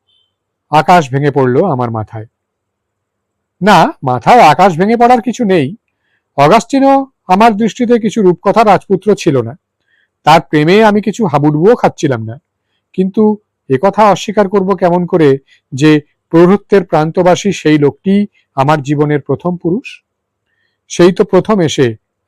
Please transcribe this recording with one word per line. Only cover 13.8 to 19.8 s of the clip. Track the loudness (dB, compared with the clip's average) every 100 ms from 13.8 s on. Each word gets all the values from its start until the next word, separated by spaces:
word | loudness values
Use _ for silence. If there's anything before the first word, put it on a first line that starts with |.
| -2 2 0
অস্বীকার | 0 -4 -4 -2
করব | -2 -2 -2
কেমন | -2 -2 -2
করে | 0 2 0 _ _ _
যে | -2 2 0 -2 _ _
প্রভুত্বের | 2 4 2 0 -2
প্রান্তবাসী | 0 -2 -2 0 0 0 -2
সেই | -4 0 0
লোকটি | 0 -4 -2 -2 -2 _ _
আমার | -4 -2 -2
জীবনের | -2 -4 -2 -4
প্রথম | -4 -6 -6 -6
পুরুষ? | -6 -6